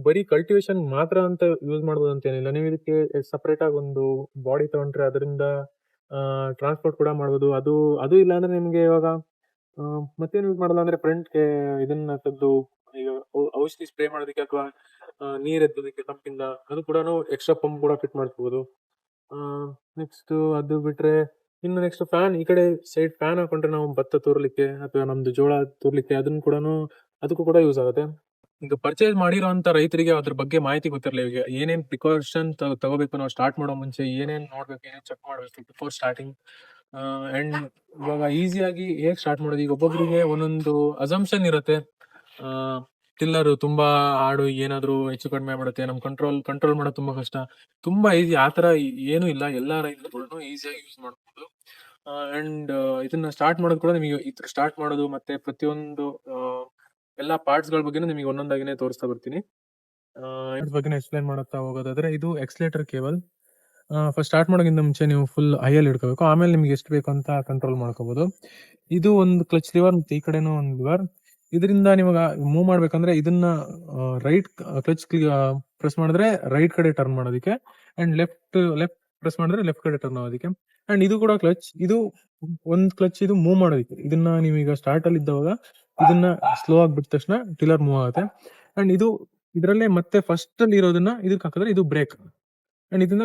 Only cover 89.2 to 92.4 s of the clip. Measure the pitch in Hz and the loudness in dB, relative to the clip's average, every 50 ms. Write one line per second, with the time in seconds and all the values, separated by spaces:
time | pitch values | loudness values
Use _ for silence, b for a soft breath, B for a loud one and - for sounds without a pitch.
89.2 | - - _ _ _ _ - 175 160 185 208 220 226 214 185 175 170 - - 202 | -8 -16 _ _ _ _ -4 0 2 2 2 4 4 4 4 2 2 2 2 2
90.2 | - - 170 165 - - _ - 233 220 202 196 185 180 175 175 175 208 247 233 | 2 2 -2 -2 -4 -8 _ 0 2 4 4 4 4 4 4 2 2 0 0 -2
91.2 | 196 185 196 190 - 170 - 170 202 233 196 190 180 147 143 151 143 - - - | -2 -2 -2 -2 -2 -4 -4 -2 -2 0 2 2 0 2 0 0 -2 -2 -6 -12
92.2 | - 165 - _ | -20 -20 -20 _